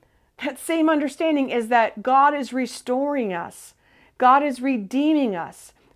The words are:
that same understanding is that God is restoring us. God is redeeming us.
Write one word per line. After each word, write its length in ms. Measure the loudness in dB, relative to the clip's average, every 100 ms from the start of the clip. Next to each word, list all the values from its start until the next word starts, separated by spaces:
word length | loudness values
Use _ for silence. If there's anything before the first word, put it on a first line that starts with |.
| _ _ _ -10
that 160 | -10 -8
same 300 | -4 0 2
understanding 600 | 2 -2 -2 0 0 0
is 200 | -2 0
that 340 | 2 2 -2
God 300 | 0 4 4
is 180 | 2 -4
restoring 800 | -4 -6 -8 -4 -2 -2 -2 -4
us. 420 | -4 -8 -14 -20 _ _ _ _ 0
God 260 | 4 4
is 180 | 2 -4
redeeming 720 | -4 -4 -4 -2 2 2 0
us. 380 | -4 -8 -14 -20 _ _